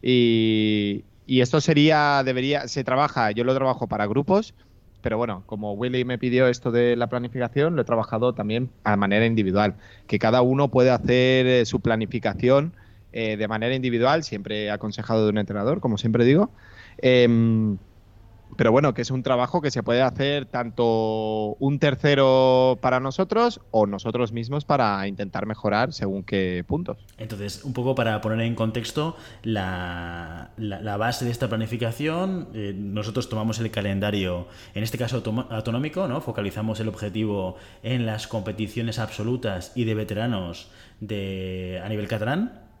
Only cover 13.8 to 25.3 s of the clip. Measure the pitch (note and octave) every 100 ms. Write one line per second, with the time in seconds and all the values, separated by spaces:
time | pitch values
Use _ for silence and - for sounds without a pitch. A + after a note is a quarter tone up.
13.8 | B2+ A#2+ B2 D#3 D#3 G#2 G2+ G#2+ G#2 G#2
14.8 | A2 G2+ G#2+ A2+ G#2+ G#2+ G2+ G2+ G#2 F3
15.8 | - G#2 A#2 A#2 A#2+ D3 G#3+ - - -
16.8 | - - B2+ B2+ A#2+ A#2 A2+ A2+ A2 G2
17.8 | - - - - - - - - A#2 B2
18.8 | D3 A2+ A#2 C3 B2+ B2 B2+ F3 D3 B2+
19.8 | A2 A#2+ C3+ - C#3 C#3+ C3 B2+ A#2+ A2
20.8 | A#2 A2+ A2 A2 A2 G#2+ G#2+ - C3+ C#3+
21.8 | D3 D3 D3+ C#3 C3+ C3 C3 B2+ C3 B2
22.8 | B2+ B2+ C3+ C3+ F#3 G#3+ A#3+ - - A2+
23.8 | G#2 G2+ A2+ A#2 A#2 A#2 A#2 C#3+ D3 C#3+
24.8 | A2+ G2 G2 G2 G2+